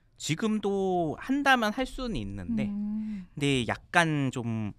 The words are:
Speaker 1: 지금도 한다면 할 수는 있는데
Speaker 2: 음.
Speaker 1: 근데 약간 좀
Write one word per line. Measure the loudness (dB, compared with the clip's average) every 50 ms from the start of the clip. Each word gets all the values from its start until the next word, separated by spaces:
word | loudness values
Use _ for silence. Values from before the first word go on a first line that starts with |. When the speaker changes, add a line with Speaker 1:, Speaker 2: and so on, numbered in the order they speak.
| _ _ _ -8
Speaker 1:
지금도 | -4 -2 -2 0 0 0 0 0 0 0 0 2 2 2 2 2 0 0 -2 -4
한다면 | -4 -2 0 2 4 4 4 4 4 2
할 | 0 -2 -4
수는 | -4 -4 -6 -4 -4 -4 -4
있는데 | -4 -4 -6 -6 -4 -4 -2 -2 -2
Speaker 2:
음. | -2 -2 -4 -4 -4 -4 -4 -4 -6 -6 -8 -10 -10 -6
Speaker 1:
근데 | 0 2 2 2 2 2 0
약간 | -2 -4 -4 0 2 4 4 4 4 2 0 0 -2
좀 | -2 -2 -2 -2 -2 -2 -4 -6